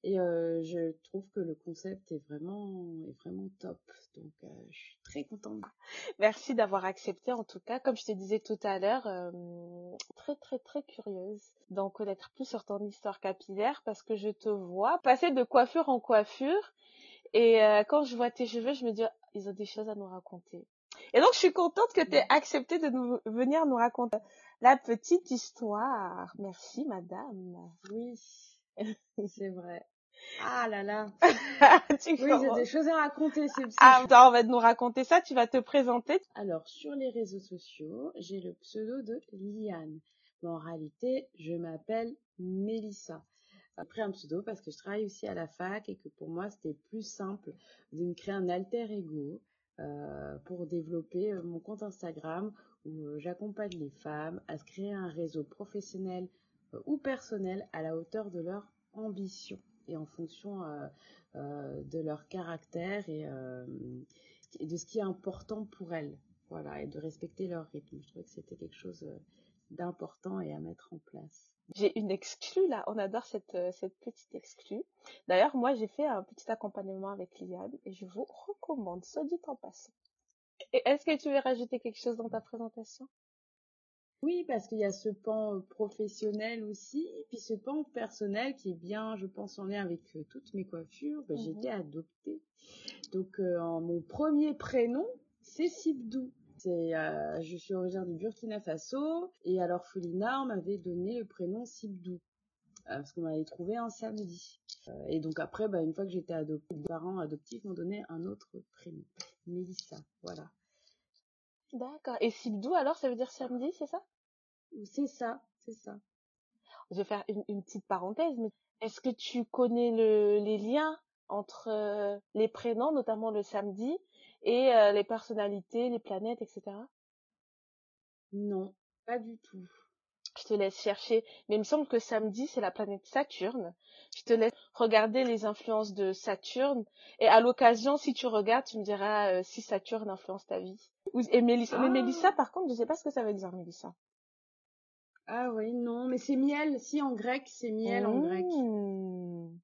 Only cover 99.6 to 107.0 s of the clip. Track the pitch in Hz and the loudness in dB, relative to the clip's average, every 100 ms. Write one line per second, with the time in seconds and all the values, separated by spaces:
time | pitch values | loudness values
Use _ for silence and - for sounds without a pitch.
99.6 | 175 180 180 196 175 180 214 269 269 202 | 2 -2 -4 -10 -6 -2 -2 -2 -2 -4
100.6 | 170 202 175 175 185 240 202 - 180 208 | -4 -6 -4 -4 -4 -4 -8 -8 -6 -6
101.6 | 240 - 220 185 175 180 _ _ _ _ | -8 -12 -12 -12 -12 -12 _ _ _ _
102.6 | _ - - 135 143 - 165 156 156 - | _ -20 -12 -10 -10 -8 -4 -4 -6 -8
103.6 | 175 233 233 - 220 214 196 175 - - | -6 -6 -6 -8 -10 -8 -10 -12 -18 -20
104.6 | _ - - 143 143 160 156 156 147 - | _ -20 -16 -12 -4 -4 -4 -6 -8 -4
105.6 | 214 190 160 160 196 180 160 165 151 151 | -2 0 -2 -4 -6 -6 -6 -6 -4 -6
106.6 | _ 156 147 165 | _ -12 -8 -8